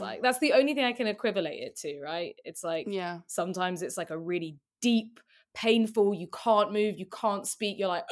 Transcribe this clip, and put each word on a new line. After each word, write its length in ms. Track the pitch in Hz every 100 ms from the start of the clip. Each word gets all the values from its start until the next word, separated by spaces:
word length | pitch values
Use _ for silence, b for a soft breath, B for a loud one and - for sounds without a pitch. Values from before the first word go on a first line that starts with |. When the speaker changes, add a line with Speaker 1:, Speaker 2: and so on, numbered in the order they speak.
Speaker 1:
Yeah. 0 | 110
Speaker 2:
like. 160 | -
That's 180 | 254 254
the 120 | 302
only 220 | 254 285
thing 100 | 277
I 80 | 247
can 160 | 240 220
equivalent 480 | 208 226 196 160 -
it 220 | 120 -
to, 240 | 156 143
right? 340 | 147 165 175 -
It's 180 | - 165
like, 260 | 170 165 208
Speaker 1:
Yeah. 300 | 196 175 170 -
Speaker 2:
sometimes 560 | - 175 185 185 175
it's, 140 | 180 -
like, 140 | 165
a 80 | 160
really 400 | 165 175 165 147 _ -
deep, 360 | 240 226 220 - _ b b
painful, 600 | - 226 233 220 220 202
you 140 | 185 175
can't 460 | - 233 208 208
move, 260 | 208 214 175
you 60 | 185
can't 420 | - 220 202 -
speak, 320 | - 208 196
you're 80 | 190
like, 160 | 175 -